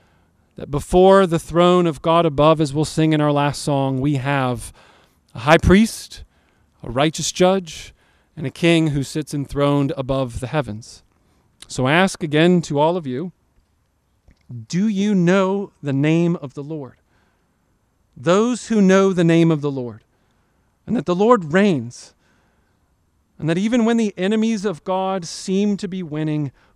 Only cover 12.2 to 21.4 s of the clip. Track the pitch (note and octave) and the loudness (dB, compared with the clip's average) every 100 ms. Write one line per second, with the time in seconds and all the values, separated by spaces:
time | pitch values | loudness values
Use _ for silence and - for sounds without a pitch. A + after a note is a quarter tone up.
12.2 | D#3+ D3+ F3 F3+ - C#3+ D#3 F3+ C#3+ B2 | -2 2 4 2 0 0 0 -2 -6 -8
13.2 | F3+ - _ _ _ _ _ _ _ _ | -10 -14 _ _ _ _ _ _ _ _
14.2 | _ _ - A#2+ A2+ E3+ A3 G3 G#3 F#3+ | _ _ -20 -18 -8 -2 -2 0 0 2
15.2 | E3+ G3 F#3 G3+ G3 _ C#3+ C3+ D3+ E3 | 4 4 2 -2 -8 _ -4 0 2 2
16.2 | E3+ - C#3 D3 C#3+ D#3+ B2 - _ _ | 0 -2 -8 -12 -12 -12 -14 -20 _ _
17.2 | _ _ _ _ _ _ _ _ _ - | _ _ _ _ _ _ _ _ _ -6
18.2 | C3+ F#3+ A#3+ A#3+ - A3 F#3 F#3+ G3 F3+ | 0 2 0 -4 -2 2 4 4 4 2
19.2 | E3+ E3 E3 D3+ C#3+ C3+ A#2+ G#2+ _ _ | 2 4 4 2 -4 -6 -10 -14 _ _
20.2 | _ _ _ _ _ _ - A3+ - F3 | _ _ _ _ _ _ -8 -6 -2 0
21.2 | G#3+ A#3+ | 2 2